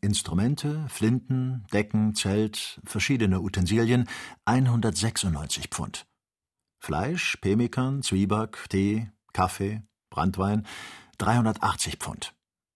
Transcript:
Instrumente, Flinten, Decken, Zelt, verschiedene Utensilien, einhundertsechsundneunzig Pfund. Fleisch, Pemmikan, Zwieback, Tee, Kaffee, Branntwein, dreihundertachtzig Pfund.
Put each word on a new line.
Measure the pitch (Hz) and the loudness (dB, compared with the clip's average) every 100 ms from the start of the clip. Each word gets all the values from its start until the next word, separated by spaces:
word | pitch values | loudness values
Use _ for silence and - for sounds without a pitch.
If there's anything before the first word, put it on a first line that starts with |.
Instrumente, | 101 98 - 87 113 147 147 151 143 | 0 0 0 0 0 0 -2 -4 -6
Flinten, | - 107 127 - 131 127 127 101 | -2 0 2 0 -2 -2 -4 -2
Decken, | 101 104 110 107 | 0 0 2 2
Zelt, | 107 98 101 107 - - - | 0 0 2 0 -2 -8 -10
verschiedene | - 107 - 131 107 92 | -8 -2 0 2 4 2
Utensilien, | 98 98 87 110 117 123 120 - - - | 0 0 2 4 4 4 2 -4 -14 -6
einhundertsechsundneunzig | - 123 131 117 110 90 110 - 98 76 78 - - | 0 4 4 4 2 0 0 0 0 -2 -4 -6 -6
Pfund. | - 76 - - _ _ _ _ _ _ _ | -6 -6 -10 -16 _ _ _ _ _ _ _
Fleisch, | - 73 113 175 - - | -4 -2 -2 -2 -2 -2
Pemmikan, | 98 107 120 - 127 139 | 0 2 2 0 -2 -2
Zwieback, | - 95 98 107 110 - - | 0 2 2 2 -2 -8 -4
Tee, | 98 101 107 113 - _ | 0 2 0 -4 -12 _
Kaffee, | - 92 - 98 107 - _ _ | 0 0 0 -4 -4 -10 _ _
Branntwein, | - 90 95 95 107 107 - - - - _ | -2 0 2 0 0 -2 -10 -16 -18 -20 _
dreihundertachtzig | 107 120 113 107 104 90 - - | 2 4 2 2 -2 -2 -4 -6
Pfund. | - - - - _ _ _ | -10 -10 -12 -14 _ _ _